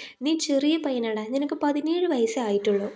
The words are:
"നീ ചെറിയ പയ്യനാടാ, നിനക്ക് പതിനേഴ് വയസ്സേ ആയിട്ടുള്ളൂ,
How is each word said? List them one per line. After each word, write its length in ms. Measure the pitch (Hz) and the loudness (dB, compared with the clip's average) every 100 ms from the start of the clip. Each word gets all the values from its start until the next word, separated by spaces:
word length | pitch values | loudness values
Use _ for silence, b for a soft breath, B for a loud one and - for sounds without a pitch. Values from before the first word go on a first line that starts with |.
| B B | B B
"നീ 120 | 262 320 | -2 -2
ചെറിയ 280 | 311 277 285 330 | 2 2 2 2
പയ്യനാടാ, 440 | 302 247 226 214 220 | 0 -2 -2 -4 -2
നിനക്ക് 260 | 269 285 302 | -2 -2 -2
പതിനേഴ് 500 | 294 285 302 349 349 | 0 0 0 0 2
വയസ്സേ 320 | 269 226 - | 2 2 0
ആയിട്ടുള്ളൂ, 460 | 226 202 208 202 202 | 0 0 2 2 0